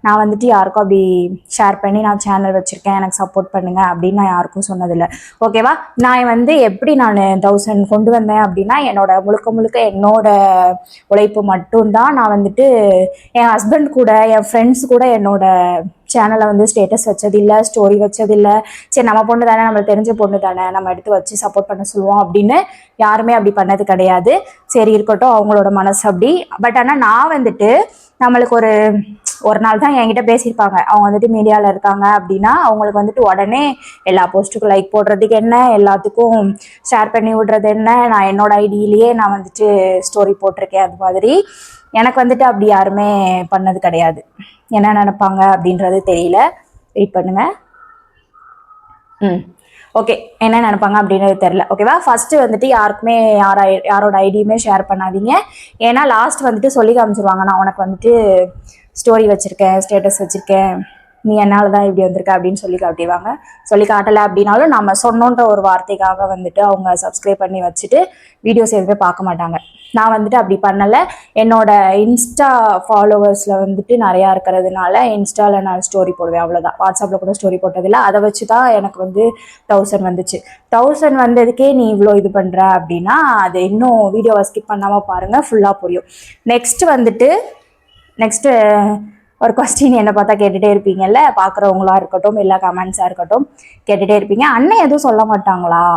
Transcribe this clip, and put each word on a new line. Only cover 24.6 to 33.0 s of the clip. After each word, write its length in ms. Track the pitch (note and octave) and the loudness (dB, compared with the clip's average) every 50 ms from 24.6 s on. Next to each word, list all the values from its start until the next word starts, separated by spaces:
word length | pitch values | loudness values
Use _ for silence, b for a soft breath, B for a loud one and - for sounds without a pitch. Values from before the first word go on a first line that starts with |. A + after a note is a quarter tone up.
| B _ - | B _ 0
சரி 160 | B3 A3 G#3+ A3 G#3 | 2 2 4 2 2
இருக்கட்டும், 380 | G#3 A3 G#3+ G3 B3 B3+ A#3+ A3 | 2 0 0 2 2 2 2 2
அவங்களோட 320 | G#3 G#3 G#3 G#3 G3 G3 G3+ G3 | 2 2 2 2 2 2 0 0
மனசு 220 | F#3+ G3 G3 - - G#3+ | 0 0 -2 -2 -2 -2
அப்படி. 200 | G3 F3 G3 C4 E4 F4+ - _ - - G3+ | 0 0 0 0 0 -2 -4 _ -10 -4 -4
But 140 | A#3+ A3+ B3+ B3 | -2 0 0 0
ஆனா 120 | B3+ D4 C#4+ B3+ G#3+ | 0 0 0 2 2
நான் 260 | A3 A#3 C#4 D#4+ E4 C#4+ | 2 2 0 0 -2 -2
வந்துட்டு 320 | B3+ A3 - - - G#3+ A#3+ E4+ A4+ - b b b b b _ B3 | -2 -2 -2 0 0 2 2 2 0 -2 b b b b b _ 0
நம்மளுக்கு 320 | B3 B3 B3 A#3+ A#3+ A#3+ A#3 | 0 2 2 0 2 0 0
ஒரு, 120 | A3+ A3 G#3+ G#3+ G#3+ G#3+ G#3 G#3 G#3 - - - _ - - - - G#3+ | 2 2 2 2 2 2 0 -2 -4 -6 -14 -12 _ -12 -12 -4 -2 -2
ஒரு 100 | G#3+ G#3 A3 | -2 0 0
நாள் 160 | A3+ A3 G#3+ A#3+ | 0 0 0 0
தான் 120 | C#4+ C#4+ B3+ | 0 0 0
என்கிட்ட 200 | A#3 A3+ A3+ B3 A#3+ A3+ | 0 0 -2 -2 0 0
பேசியிருப்பாங்க. 480 | A#3 C4 - A#3+ A3+ - G#3+ G3+ G3 F3+ - - | 0 0 0 -4 -4 -2 -2 0 0 -2 0 2
அவங்க 160 | - G#3 G#3 G3+ | 2 2 2 2
வந்துட்டு 220 | G3+ G#3 G#3+ A#3 A3+ | 0 0 0 0 0
மீடியால 360 | A3 G#3+ G#3+ G#3+ G#3+ G#3 G3+ G3 | 2 2 2 2 2 2 0 -2
இருக்காங்க 320 | G3 - G3+ G3 G3+ G3+ G3+ G#3 G#3 | 0 -2 -2 -2 0 0 0 0 0
அப்படின்னா 320 | F#3 F3 F#3+ G3 G3 A3 C4 E4+ E4+ B3+ | -2 -2 -4 0 0 0 0 2 2 0
அவங்களுக்கு 340 | A3 G#3+ G#3+ G#3 G3+ G#3 | 0 0 -2 -2 -2 -2